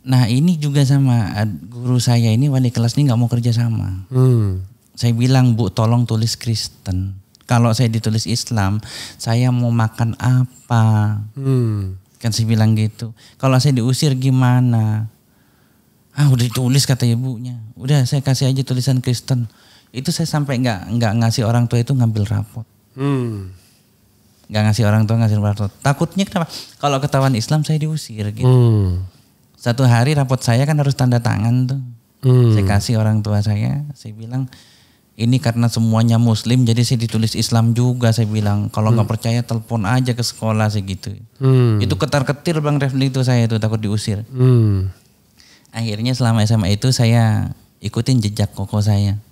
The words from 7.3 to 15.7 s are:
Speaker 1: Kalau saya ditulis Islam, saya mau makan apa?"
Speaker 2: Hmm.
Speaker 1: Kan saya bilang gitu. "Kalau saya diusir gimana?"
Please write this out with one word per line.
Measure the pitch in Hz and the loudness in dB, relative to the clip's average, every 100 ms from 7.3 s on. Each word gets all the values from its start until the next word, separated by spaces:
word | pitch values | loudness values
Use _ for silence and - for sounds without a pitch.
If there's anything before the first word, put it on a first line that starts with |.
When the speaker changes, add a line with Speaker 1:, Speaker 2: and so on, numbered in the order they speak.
| _ - | _ -2
Speaker 1:
Kalau | 120 117 | 2 2
saya | 113 120 | 2 0
ditulis | 113 110 110 - | 0 -2 -4 -4
Islam, | 113 - 113 98 104 - - - - | -6 -4 -2 0 -2 -6 -16 -16 -10
saya | 117 113 127 | -2 0 2
mau | 123 120 | 0 0
makan | 117 110 - 117 120 | 0 0 -2 -4 -2
apa?" | 123 127 127 - _ 117 113 110 104 104 107 | 0 0 -2 -8 _ 2 2 2 0 -4 -8
Speaker 2:
Hmm. | 139 135 127 117 104 95 92 _ _ | -8 -2 0 0 -4 -6 -10 _ _
Speaker 1:
Kan | 117 104 | -6 -2
saya | 113 | 0
bilang | 110 110 110 | 2 4 2
gitu. | 107 - 113 - - _ | 0 -4 -12 -12 -20 _
"Kalau | 135 131 | 0 2
saya | 143 | 2
diusir | 127 117 131 156 | 2 0 0 0
gimana?" | 131 131 131 127 123 123 113 110 107 110 _ _ _ _ _ _ | 0 0 2 4 2 2 2 0 -2 -6 _ _ _ _ _ _